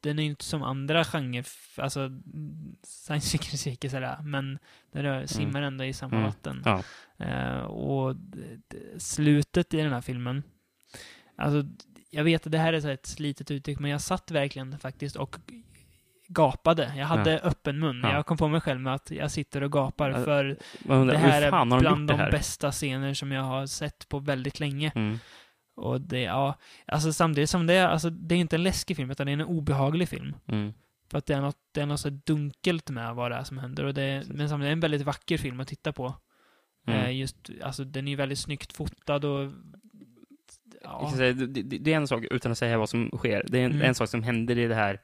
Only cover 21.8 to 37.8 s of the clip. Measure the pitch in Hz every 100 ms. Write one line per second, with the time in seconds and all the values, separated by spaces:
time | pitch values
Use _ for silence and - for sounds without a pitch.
21.8 | 131 147 151 - - 151 - - 143 139
22.8 | 147 131 139 139 139 135 135 131 139 -
23.8 | 151 - - 139 143 135 131 - 151 139
24.8 | 151 131 107 113 - - - _ _ -
25.8 | - 127 135 127 113 110 139 143 - -
26.8 | - 151 156 156 165 143 151 180 165 185
27.8 | 185 160 165 165 165 175 170 160 180 -
28.8 | - 170 131 135 139 143 160 170 147 139
29.8 | 139 160 180 - 135 143 - 110 104 107
30.8 | _ _ _ 135 - 143 139 143 _ -
31.8 | 143 147 147 139 - 151 147 - - 170
32.8 | - 127 117 120 120 120 135 131 131 139
33.8 | 139 139 135 139 139 139 147 147 143 160
34.8 | 165 147 143 143 - 160 135 123 131 143
35.8 | - 143 127 135 _ _ _ _ _ _
36.8 | - 117 123 131 135 - - - - 135